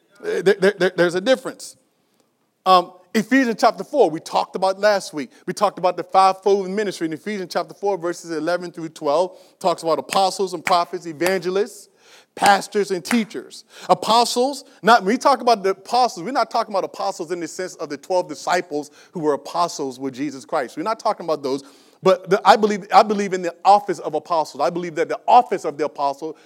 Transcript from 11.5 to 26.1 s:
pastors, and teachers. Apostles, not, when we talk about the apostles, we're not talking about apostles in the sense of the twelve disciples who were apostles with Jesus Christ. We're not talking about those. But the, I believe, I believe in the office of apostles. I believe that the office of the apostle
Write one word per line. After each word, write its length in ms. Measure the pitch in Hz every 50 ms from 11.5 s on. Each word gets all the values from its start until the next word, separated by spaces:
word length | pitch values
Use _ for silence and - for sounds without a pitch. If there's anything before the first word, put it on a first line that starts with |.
| 185 196 220 247 - - - _ _ _ _ _ - - _ _ -
pastors, 560 | - - 196 202 190 - - - 208 196 185
and 120 | 190 180 175
teachers. 640 | - - 233 214 - - 135 - - - - - _ - - - -
Apostles, 720 | 180 - - - 220 240 240 226 - 247 247 277 285 - - _ - _ -
not, 180 | 202 233 226
when 120 | 190 185 240
we 40 | -
talk 240 | - 302 269 240
about 220 | 254 240 233 202 185
the 80 | 190
apostles, 520 | 190 190 - - 233 247 254 226 - 180 165
we're 80 | 214
not 200 | 262 262 226 226
talking 200 | - 233 220 -
about 120 | 208 190 165
apostles 480 | 147 - - 196 196 190 - 180 151
in 80 | 180 175
the 80 | 165 151
sense 280 | - - 185 175 - -
of 120 | 165 147
the 80 | 147 135
twelve 320 | - - 185 180 175 -
disciples 600 | 147 - - - 180 180 180 - 151 147 143 - _ - - _
who 100 | - 180
were 120 | 151 151 139
apostles 640 | 135 - - - 170 175 165 - - 147 135 127 123
with 140 | 135 135 127
Jesus 320 | 117 143 151 131 135 123
Christ. 320 | - - 156 131 117 - 151
We're 60 | 165
not 160 | 214 226 220
talking 260 | - 220 202 - 185
about 160 | 165 156 147
those. 220 | 139 131 135 143 139 - - _ _ _ _ _ -
But 280 | 185 185 180 - 170
the, 100 | 190 208 -
I 120 | 190 220
believe, 320 | 233 208 208 208 196 185 -
I 120 | 185 190 226
believe 280 | 208 214 202 208 196
in 120 | 180 185 180
the 120 | 170 - _ -
office 360 | 185 202 208 202 202 175 139
of 160 | - 170 151
apostles. 440 | 151 147 - 175 160 147 - - 131
I 120 | 143 170
believe 240 | 175 175 180 175 156
that 120 | 156 156 143
the 120 | 151 - - -
office 380 | 226 247 240 - 208 165 -
of 120 | 165 143 143
the 80 | 151
apostle 500 | 143 - - 139 143